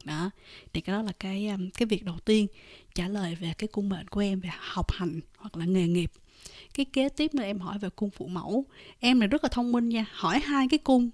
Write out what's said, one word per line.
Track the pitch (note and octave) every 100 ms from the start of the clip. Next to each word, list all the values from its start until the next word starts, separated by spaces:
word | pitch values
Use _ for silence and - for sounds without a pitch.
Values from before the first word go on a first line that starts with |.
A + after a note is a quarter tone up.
Đó, | - D3+ F3+ - - - -
thì | D#3+
cái | E3+ G3+
đó |
là | G#3+ -
cái, | F#3+ G3 G#3
um, | G3 F#3
cái | - A#3
việc | G#3 F#3+
đầu | E3 -
tiên | A3 G3+ - - - - -
trả | F3+
lời | G#3 F3 E3+
về | E3 D#3+
cái | G#3+
cung | - G3+
mệnh | F3+ -
của | G3+
em | G3+ F#3+
về | F3+ -
học | - - -
hành | - F3 D#3+ - -
hoặc | G#3+ E3
là | E3+
nghề | F#3 E3+
nghiệp. | F3 E3+ - - _ - - -
Cái | - C4+
kế | C4+ C4+
tiếp | - D4+
nữa | C#4+
em | G3+ G#3
hỏi | F3+ G3+
về | G3
cung | - G#3
phụ | - F3+
mẫu. | F3 - A3 C#4 - - -
Em | A#3+ B3+
này | G3+
rất | D4
là | C#4
thông | B3+ A#3+
minh | A#3+ A#3
nha, | A3+ G#3+
hỏi | - E3+ A#3
hai | C#4+ C#4 C4
cái | D4+
cung | - B3+ A#3+